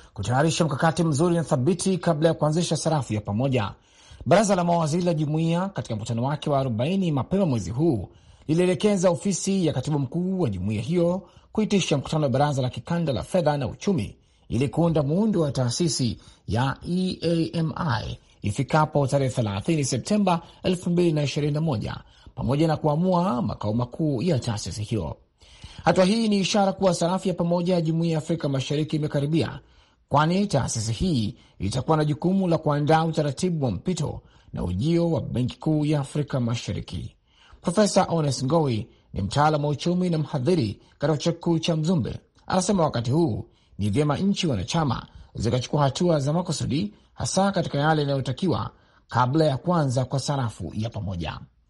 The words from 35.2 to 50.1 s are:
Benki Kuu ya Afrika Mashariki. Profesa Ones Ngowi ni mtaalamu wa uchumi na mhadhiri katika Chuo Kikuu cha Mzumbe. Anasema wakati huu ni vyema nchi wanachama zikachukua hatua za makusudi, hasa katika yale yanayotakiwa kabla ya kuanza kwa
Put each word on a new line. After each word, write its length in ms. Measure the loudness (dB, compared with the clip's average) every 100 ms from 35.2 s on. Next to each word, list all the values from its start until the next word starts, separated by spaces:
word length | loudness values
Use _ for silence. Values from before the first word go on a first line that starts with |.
Benki 380 | -2 -2 -2 -2
Kuu 260 | 0 0
ya 160 | 2 0
Afrika 400 | -2 -4 -2 -2
Mashariki. 760 | -2 -2 -4 -6 -6 -10 -10 -14 _ _ _ -8
Profesa 440 | -2 2 4 4
Ones 400 | 2 2 0 -2
Ngowi 420 | 0 2 2 0 -4 -12 _
ni 100 | -8
mtaalamu 440 | -2 2 2 2 0
wa 60 |
uchumi 380 | -2 -2 0 0
na 80 | 0
mhadhiri 600 | -2 -2 0 2 0 -4 -14 -4
katika 200 | -2 0
Chuo 140 | 0
Kikuu 260 | -2 0 0
cha 180 | 0 0
Mzumbe. 380 | 0 0 0 -6 -14 _ -4
Anasema 360 | 0 2 2
wakati 280 | 2 0 0
huu 340 | 2 2 0 -8 _ _ -4
ni 120 | -2
vyema 280 | 2 2 2
nchi 280 | 0 0 0
wanachama 600 | -2 -2 0 0 -2 -6 -18 -16
zikachukua 480 | -6 -2 -2 0 2
hatua 380 | 2 2 2 2
za 120 | 0
makusudi, 600 | -2 -2 -4 -2 -2 -4 -8 _
hasa 380 | -8 -2 0 2
katika 260 | 0 -2 0
yale 220 | 2 2
yanayotakiwa 680 | 0 -2 -4 -2 -2 -2 -4 -12 _ _ -4
kabla 360 | 2 2 4
ya 120 | 2 0
kuanza 480 | 0 0 2 0
kwa 160 | -2